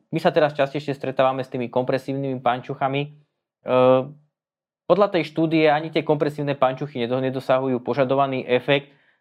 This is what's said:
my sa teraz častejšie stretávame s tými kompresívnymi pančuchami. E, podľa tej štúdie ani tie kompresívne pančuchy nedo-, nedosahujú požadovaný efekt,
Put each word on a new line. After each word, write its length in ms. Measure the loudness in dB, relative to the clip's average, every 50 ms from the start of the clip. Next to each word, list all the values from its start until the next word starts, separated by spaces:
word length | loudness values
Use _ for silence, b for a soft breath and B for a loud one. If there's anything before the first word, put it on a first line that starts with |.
| _ _ -8
my 40 | -2 0
sa 80 | 2
teraz 240 | 2 2 2 2 2
častejšie 400 | 0 -2 -2 -2 -6 -6 -6 -6
stretávame 480 | -6 -6 -6 -2 0 0 0 0 -2 -6
s 80 | -8
tými 160 | -6 -6 -6
kompresívnymi 720 | -4 -2 -4 -2 0 -2 -2 -2 -6 -6 -6 -4 -6 -6 -2
pančuchami. 640 | 0 -2 -2 -2 -4 -10 -6 -4 -4 -2 -2 -2 -4
E, 80 | -6 -10 -18 _ _ _ _ _ _ _ _ _ 0 2 4 6 6 6 4 2 -2 -10 -18 _ _ _ _ _ _ _ _ _ _ _ _ _
podľa 220 | 2 4 4 4 2
tej 160 | 2 -2 -2
štúdie 400 | -2 -2 -2 0 2 2 4 4
ani 240 | 4 4 2 -2 -2
tie 160 | -4 -4 0
kompresívne 480 | 0 0 0 0 -2 -2 -4 -4 -4 0
pančuchy 480 | 0 0 0 0 -2 -8 -8 -6 -6 -4
nedo-, 160 | -2 -2 -2
nedosahujú 640 | -2 -2 -4 -4 -2 0 0 0 2 0 -2 -2 -2
požadovaný 640 | -4 -2 0 0 0 2 0 0 0 -2 -6 -2
efekt, 480 | 0 0 0 2 2 0 0 0 -6 b b b b b b